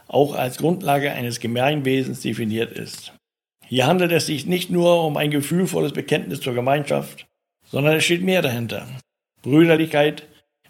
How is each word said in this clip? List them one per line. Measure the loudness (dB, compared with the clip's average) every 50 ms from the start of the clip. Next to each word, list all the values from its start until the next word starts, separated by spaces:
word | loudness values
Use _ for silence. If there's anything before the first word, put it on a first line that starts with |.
| _
auch | 0 2 4 4 4 2
als | -2 -4 -4 -4 -2
Grundlage | 0 0 0 0 0 0 0 0 0 -2 -4
eines | -4 -6 -6 -6 -6
Gemeinwesens | -6 -4 -2 0 0 0 0 0 0 0 0 0 0 -2 -6 -6
definiert | -6 -6 -4 -4 -4 -4 -2 -2 -4 -4 -6
ist. | -10 -12 -12 -14 -16 -18 -18 -20 _ _ _ _ _ _ _ _ _ _
Hier | -4 0 2 2
handelt | 4 4 4 2 2 2
es | 0 0
sich | -2 -4 -6 -4
nicht | -2 -2 -2 -2 -2
nur | 0 2 4 4 4 4 2
um | 0 0
ein | 0 0 0
gefühlvolles | 0 -2 -2 0 0 0 0 0 0 0 0 -2 -2
Bekenntnis | -6 -4 -2 -2 -2 -2 -4 -8 -6
zur | -6 -4 -4
Gemeinschaft, | -2 0 2 0 0 0 0 -2 -2 -4 -6 -12 -18 -20 _ _ _ _ _ _ _ _ _
sondern | -4 0 2 2 2
es | 2 2
steht | 0 0 0 0
mehr | 0 0 0 0
dahinter. | 0 -2 -4 -6 -6 -8 -10 -10 -12 -14 -16 -18 _ _ _ _ _ _ _
Brüderlichkeit | -2 2 6 6 6 6 6 4 2 2 2 2 2 2 0 -4 -10 -20 _ _ _ _ _ _ _ _